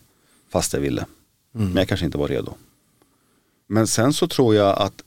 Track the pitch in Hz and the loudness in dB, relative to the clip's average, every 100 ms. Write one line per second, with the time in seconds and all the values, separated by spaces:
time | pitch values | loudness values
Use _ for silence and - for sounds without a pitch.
0 | _ _ _ _ _ 90 - - 71 - | _ _ _ _ _ -4 -2 -4 -4 -4
1 | - _ _ _ _ 113 101 90 92 101 | -8 _ _ _ _ -4 -2 0 0 -2
2 | 82 73 71 - - - _ _ _ _ | -2 -4 -4 -4 -8 -14 _ _ _ _
3 | _ _ _ _ _ _ - 104 110 - | _ _ _ _ _ _ -4 0 0 0
4 | 123 151 170 - 123 107 98 - 98 - | 0 0 0 2 4 6 4 4 0 -4